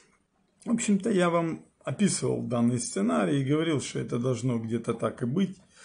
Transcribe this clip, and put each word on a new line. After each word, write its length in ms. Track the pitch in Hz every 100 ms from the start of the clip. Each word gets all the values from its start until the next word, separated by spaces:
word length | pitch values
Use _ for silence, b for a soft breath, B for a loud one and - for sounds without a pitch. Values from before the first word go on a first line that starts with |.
| B B _ _ _ _
В 60 | -
общем-то, 400 | 226 - 196 226
я 200 | 190 175
вам 340 | 170 165 156 - _
описывал 580 | - 135 196 - 127 123
данный 380 | 120 120 117 123
сценарий 640 | - 190 214 226 190 143
и 40 |
говорил, 360 | 131 151 165 147
что 180 | - 135
это 220 | 127 120
должно 400 | 127 117 127 117
где-то 340 | 113 113 117
так 300 | 113 113 -
и 20 | 120
быть. 300 | 156 196 - - B